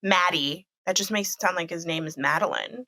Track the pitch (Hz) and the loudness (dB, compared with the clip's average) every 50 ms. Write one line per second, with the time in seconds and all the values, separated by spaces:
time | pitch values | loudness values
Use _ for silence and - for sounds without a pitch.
0 | - 190 185 185 180 180 180 160 143 139 143 160 185 _ _ _ _ - 185 185 | 4 4 4 6 6 4 2 2 0 -2 -4 -6 -10 _ _ _ _ -2 0 0
1 | 202 190 214 208 202 196 - - - - 180 180 170 165 185 170 165 170 160 160 | 0 0 0 -2 -2 -2 -4 -2 0 0 0 0 -2 -4 -4 -8 -4 -2 -2 -2
2 | 160 156 156 - 135 143 147 160 190 160 78 60 53 - - 247 254 | -2 -4 -6 -2 0 2 2 2 2 0 -2 -2 -6 -6 -8 -12 -14